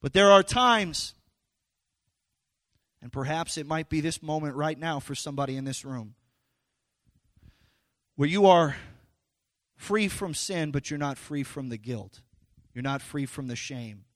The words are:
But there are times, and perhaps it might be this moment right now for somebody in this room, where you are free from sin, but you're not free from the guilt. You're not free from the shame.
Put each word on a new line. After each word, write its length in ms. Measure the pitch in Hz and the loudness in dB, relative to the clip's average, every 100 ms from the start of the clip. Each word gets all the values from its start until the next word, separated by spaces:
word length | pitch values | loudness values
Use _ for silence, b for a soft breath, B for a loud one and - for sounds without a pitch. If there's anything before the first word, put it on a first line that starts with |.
But 100 | 139 | 2
there 200 | 180 202 | 6 10
are 100 | 202 | 10
times, 720 | 190 240 247 226 190 147 - - _ _ _ _ _ _ _ _ _ _ _ _ _ _ _ _ _ _ | 8 2 4 4 0 -6 -10 -14 _ _ _ _ _ _ _ _ _ _ _ _ _ _ _ _ _ _
and 120 | 123 | -12
perhaps 440 | 135 135 156 165 - | -8 -4 -4 -4 -6
it 100 | 143 | -4
might 220 | 160 160 | -4 -2
be 120 | 160 | -2
this 240 | 151 160 | -2 -4
moment 320 | 156 156 151 135 | -4 -4 -4 -4
right 220 | 151 151 | -4 -4
now 200 | 165 147 | -4 -6
for 160 | - | -6
somebody 420 | 143 - 139 139 135 | -10 -8 -4 -4 -4
in 80 | |
this 200 | 135 131 | -6 -8
room, 300 | 143 131 110 113 _ _ _ _ _ _ _ _ _ _ _ _ - _ _ _ _ _ _ - | -8 -10 -12 -18 _ _ _ _ _ _ _ _ _ _ _ _ -20 _ _ _ _ _ _ -2
where 120 | 147 | 0
you 180 | 180 196 | 6 8
are 300 | 175 160 131 B B B _ _ _ _ _ _ _ | 8 6 -2 B B B _ _ _ _ _ _ _
free 320 | - 208 202 | -2 0 0
from 260 | - 190 | -2 -6
sin, 380 | 147 - 185 156 | -6 -6 -4 -2
but 180 | 143 - | -4 -4
you're 80 | 147 | -4
not 200 | 143 135 | -4 -6
free 260 | - 147 | -8 -6
from 240 | 139 - 135 | -6 -8 -10
the 100 | 113 | -10
guilt. 440 | 110 120 95 - _ _ _ _ _ | -8 -8 -10 -20 _ _ _ _ _
You're 80 | - | -8
not 200 | 131 139 | -6 -6
free 240 | - 147 139 | -6 -6 -6
from 200 | - 131 | -6 -8
the 100 | 120 | -8
shame. 480 | - 135 117 104 98 | -8 -10 -12 -16 -20